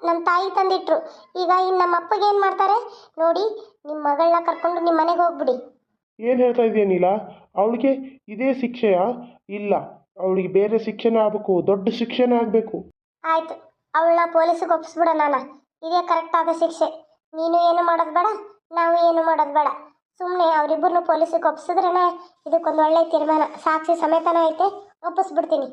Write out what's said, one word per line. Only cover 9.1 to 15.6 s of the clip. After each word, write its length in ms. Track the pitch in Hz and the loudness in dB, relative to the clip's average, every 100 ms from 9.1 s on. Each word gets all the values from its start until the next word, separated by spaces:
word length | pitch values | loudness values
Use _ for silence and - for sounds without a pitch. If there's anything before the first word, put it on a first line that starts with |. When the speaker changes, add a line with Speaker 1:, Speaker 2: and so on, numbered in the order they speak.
| 247 - - - | -4 -12 -20 -12
Speaker 2:
ಇಲ್ಲ, 260 | 202 208 180 139 - _ - | -10 -2 -2 -4 -18 _ -6
ಅವಳಿಗೆ 280 | 185 190 180 | -2 -2 0
ಬೇರೆ 320 | 170 208 220 | 0 2 0
ಶಿಕ್ಷೆನೇ 400 | 220 208 233 226 | -4 -4 0 2
ಆಗ್ಬೇಕು, 480 | 214 214 208 180 165 | 0 -2 -2 0 2
ದೊಡ್ಡ 220 | 202 190 | 0 0
ಶಿಕ್ಷೆನೇ 460 | - 226 - 247 240 | -4 -6 0 2 2
ಆಗ್ಬೇಕು. 540 | 220 220 220 - - _ _ _ | 2 0 -2 -10 -12 _ _ _
Speaker 1:
ಆಯ್ತು, 300 | 320 320 330 - - _ _ 302 | -2 -2 -2 -14 -16 _ _ 0
ಅವಳನ್ನ 240 | 330 339 339 | 2 2 2
ಪೊಲೀಸಿಗೆ 400 | 330 330 339 339 | 2 2 0 0
ಒಪ್ಪಿಸ್ಬಿಡ 360 | 330 320 311 339 | -2 -2 0 0
ನಾನ. 220 | 311 294 269 285 - | 2 2 0 -4 -20